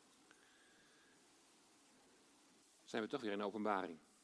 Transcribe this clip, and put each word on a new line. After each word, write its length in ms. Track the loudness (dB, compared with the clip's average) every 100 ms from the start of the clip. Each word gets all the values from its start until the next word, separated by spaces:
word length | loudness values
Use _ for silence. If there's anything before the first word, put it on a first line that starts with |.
| -20 -20 -20 -20 -20 -20 -20 -20 -20 -20 -20 -20 -20 -20 -20 -20 -20 -20 -20 -20 -20 -20 -20 -20 -20 -20 -20 -20
Zijn 180 | -4 -2
we 60 | 0
toch 140 | 0
weer 100 | 0
in 60 | 0
de 60 |
Openbaring. 540 | 0 0 2 2 0 -6 -16 -20